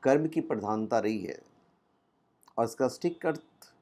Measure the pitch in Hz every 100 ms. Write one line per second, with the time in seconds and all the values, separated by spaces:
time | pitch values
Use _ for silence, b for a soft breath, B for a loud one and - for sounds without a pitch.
0 | 131 143 160 160 - 117 101 107 110 113
1 | 104 110 90 - - _ _ _ _ _
2 | _ _ _ _ - - 113 - 131 127
3 | 175 170 160 151 - _ - _